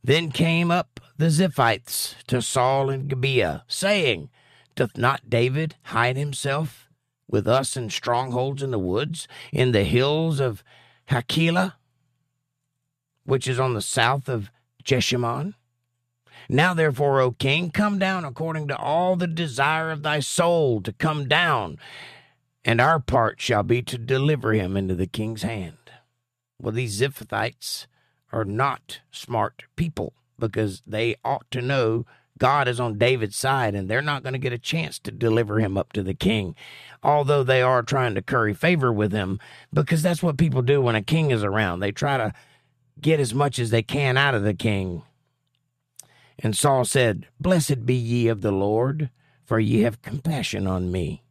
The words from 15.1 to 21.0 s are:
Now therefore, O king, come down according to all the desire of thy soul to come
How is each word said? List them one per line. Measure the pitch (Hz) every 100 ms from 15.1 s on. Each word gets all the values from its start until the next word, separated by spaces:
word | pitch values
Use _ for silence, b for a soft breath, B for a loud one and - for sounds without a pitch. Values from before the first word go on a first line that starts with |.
| 123 120 123 175 - _ _ _ _ _ _ _ B B
Now | 131 175 165
therefore, | 156 123 143 135
O | 127
king, | 120 135 151 175
come | 196 208 196
down | 190 185
according | 156 120 165 160 143
to | 139
all | 127 160 180 180
the | 175
desire | 165 165 120 139 160 160
of | 156
thy | 151 151
soul | 131 - 170 170 143 110
to | 95
come | -